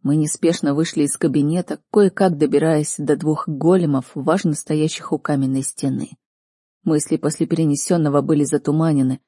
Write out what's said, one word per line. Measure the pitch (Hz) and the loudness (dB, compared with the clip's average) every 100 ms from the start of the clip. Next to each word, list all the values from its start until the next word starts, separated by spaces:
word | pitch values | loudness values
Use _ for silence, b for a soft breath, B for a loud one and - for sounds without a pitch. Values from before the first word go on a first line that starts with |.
| 135 | 0
Мы | 156 | 0
неспешно | 151 - 170 170 147 139 | 0 0 0 0 -2 0
вышли | 165 - | -2 0
из | 143 - | -2 0
кабинета, | 160 147 143 170 175 151 _ | 0 0 0 -2 -4 -10 _
кое-как | 214 196 - 196 151 | 2 2 4 0 2
добираясь | 151 - 160 151 151 - | 2 2 2 2 0 -6
до | 147 147 | -2 0
двух | 151 151 - | 0 -2 -4
големов, | 143 160 185 165 135 123 | -2 2 4 2 -2 -4
важно | 147 139 180 170 | -6 0 0 0
стоящих | 147 - 151 156 - - | -4 -4 -2 -2 -4 -6
у | 151 | -6
каменной | - 143 135 135 | -2 -2 0 -2
стены. | 135 - 139 135 - - _ _ _ _ _ _ | -6 -6 -4 -4 -8 -14 _ _ _ _ _ _
Мысли | - 151 - 160 | -2 0 0 -2
после | 147 - 160 | -2 -2 -2
перенесённого | 165 160 143 - 175 151 143 | 0 0 0 0 0 2 0
были | 139 151 | 2 0
затуманены. | 143 147 - 156 165 147 131 131 | 2 0 0 0 2 2 0 -2